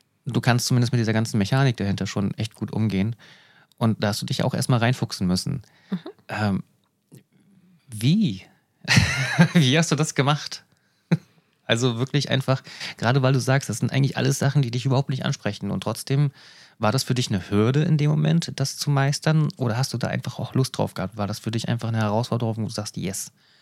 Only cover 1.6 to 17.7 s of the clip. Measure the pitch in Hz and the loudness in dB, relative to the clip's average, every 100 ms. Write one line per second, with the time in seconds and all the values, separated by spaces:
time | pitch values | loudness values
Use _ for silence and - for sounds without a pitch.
1.6 | 139 113 101 95 95 - 98 - 107 - | 2 2 -2 -2 -2 -2 -4 -4 -8 -8
2.6 | - - 110 95 104 117 - - _ _ | -6 -2 0 0 -2 -4 -14 -20 _ _
3.6 | _ - 117 104 107 101 - - - - | _ -2 0 2 0 -2 -4 -2 -2 0
4.6 | 131 123 117 123 - - 92 90 - 87 | 0 2 2 0 -4 -2 0 0 -2 -6
5.6 | - _ _ 185 339 - - - 107 - | -10 _ _ -10 -10 -18 -10 -4 0 -2
6.6 | - _ _ _ _ - _ _ _ _ | -4 _ _ _ _ -20 _ _ _ _
7.6 | _ _ - 107 120 202 180 95 - _ | _ _ -16 -2 2 4 2 -2 -10 _
8.6 | _ _ - - - 131 131 - 165 180 | _ _ 2 4 4 0 0 4 6 6
9.6 | 131 151 165 139 156 - 135 147 - - | 6 4 2 0 0 0 2 0 -4 -14
10.6 | _ _ _ _ _ 165 - _ _ _ | _ _ _ _ _ -4 -4 _ _ _
11.6 | - 113 127 113 135 147 - 127 131 131 | -2 0 2 0 -2 -2 0 0 0 -2
12.6 | - - - - 110 135 131 135 117 135 | -4 -14 -14 -2 2 4 4 2 2 0
13.6 | - 110 117 135 139 - 127 139 139 147 | 0 -2 0 2 0 0 0 0 2 2
14.6 | 123 123 135 131 135 127 131 143 104 101 | 0 -2 0 0 0 -2 -4 -4 -6 -6
15.6 | 101 95 104 107 - 139 143 - - - | -6 -4 -4 -6 -2 0 0 -2 -16 -20
16.6 | - _ 107 131 - 123 117 101 - 101 | -20 _ 0 2 0 -2 0 -2 0 2
17.6 | 110 | 4